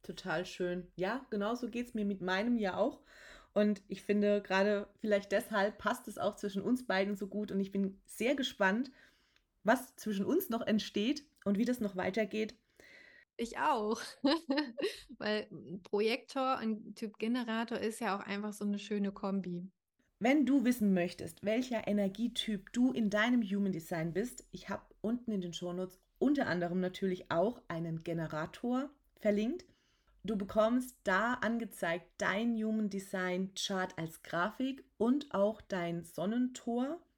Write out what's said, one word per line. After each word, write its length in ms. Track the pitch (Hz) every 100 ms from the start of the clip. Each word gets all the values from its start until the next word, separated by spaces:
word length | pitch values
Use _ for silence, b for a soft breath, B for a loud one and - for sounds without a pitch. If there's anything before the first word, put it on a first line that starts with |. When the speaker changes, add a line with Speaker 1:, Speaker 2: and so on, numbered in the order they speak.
Speaker 1:
Total 420 | - 190 185 160
schön. 420 | 185 - 180 180 175
Ja, 320 | - 185 254 -
genau 240 | 214 202
so 140 | 240 240
geht's 260 | 240 240
mir 100 | 220
mit 160 | 202 196
meinem 380 | 180 185 233 240
ja 180 | 196 180
auch. 260 | 220 - B B B B B
Und 300 | - 208 208 _
ich 140 | 190
finde, 400 | - 208 208 208
gerade 460 | 202 190 202 208 208 _
vielleicht 320 | - 202 196
deshalb 460 | 196 202 214 202 208
passt 280 | 208 247 -
es 100 | 208
auch 180 | 196 202
zwischen 260 | 202 196
uns 240 | 208 247 -
beiden 300 | 190 196 202
so 100 | 196
gut. 240 | 202 208
Und 80 | 190
ich 140 | 196
bin 280 | 196 196 190
sehr 320 | _ - 220 285
gespannt, 560 | 254 - 190 214 285 B B B B B _ _
was 320 | 196 254 254 -
zwischen 300 | 214 196 185
uns 240 | 302 381
noch 140 | 330
entsteht 600 | - 214 - - 220 294 - _
und 140 | - 202
wie 60 |
das 160 | 247 247
noch 160 | 208 185
weitergeht. 580 | 185 190 208 214 220 - B B B B B B B -
Speaker 2:
Ich 220 | 233 -
auch. 420 | 285 262 214 226 - -
<laughs> 960 | - 320 - 277 285 - 403 - - 247
Weil 300 | 208 214 208
ein 320 | 165 113 185
Projektor 760 | - 208 220 254 - 277 262 262
und 320 | 226 214 -
Typ 240 | 208 220 -
Generator 600 | 220 254 226 226 233 226
ist 220 | 208 220
ja 160 | 226 196
auch 80 |
einfach 280 | - 202 214
so 120 | 208
eine 140 | 202 202
schöne 320 | - 208 196
Kombi. 580 | 196 196 196 180 175 185 _ _ _ _ _
Speaker 1:
Wenn 280 | 220 294 247
du 180 | 277
wissen 300 | 233 247 208
möchtest, 500 | 185 175 - 165 -
welcher 420 | 196 226 254 240 -
Energietyp 840 | 208 196 196 240 - - 202 -
du 180 | 240 254
in 200 | 247 208
deinem 320 | 208 226 247
Human 300 | 202 202 202
Design 420 | 165 - 170 165
bist, 320 | 165 240 - -
ich 200 | 180 -
hab 240 | 202 - _
unten 280 | 208 240 240
in 120 | 208
den 100 | 175
Shownotes 480 | 165 175 175 185 - _ _
unter 280 | 254 285 -
anderem 340 | 175 170 180
natürlich 500 | 180 185 190 185 -
auch 300 | 165 196 247 _
einen 340 | 165 165 165
Generator 840 | 170 165 160 156 160 - 240 254 285 - _ _
verlinkt. 460 | 208 208 220 349 - b b b b b
Du 120 | - 214
bekommst 600 | 196 220 214 247 254 -
da 300 | - 190 226
angezeigt 720 | 247 214 233 226 - 175 175 - _
dein 400 | 185 190 233 226
Human 320 | 214 220 208
Design 640 | 190 190 190 185 180 190
Chart 420 | - - 196 185 -
als 240 | 165 -
Grafik 640 | - 165 185 - 262 269 - _
und 380 | 226 285 -
auch 260 | 196 202 220
dein 420 | - 190 170 170
Sonnentor 960 | 165 - 180 240 254 254 - 233 269 339 _